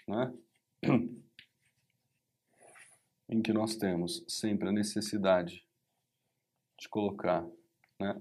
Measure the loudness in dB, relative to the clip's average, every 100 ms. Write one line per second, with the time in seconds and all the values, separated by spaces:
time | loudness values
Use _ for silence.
0 | -6 -2 -2 -6 -20 _ _ _ 2 2
1 | 2 -6 -18 -20 -20 _ _ _ _ _
2 | _ _ _ _ _ _ -20 -20 -20 _
3 | _ _ -2 0 2 2 2 0 0 0
4 | -2 -4 -8 -4 0 0 2 2 0 -2
5 | -2 0 4 4 2 -8 -18 _ _ _
6 | _ _ _ _ _ _ _ -20 -6 -2
7 | -2 0 0 0 -2 -12 _ _ _ -6
8 | -4 -4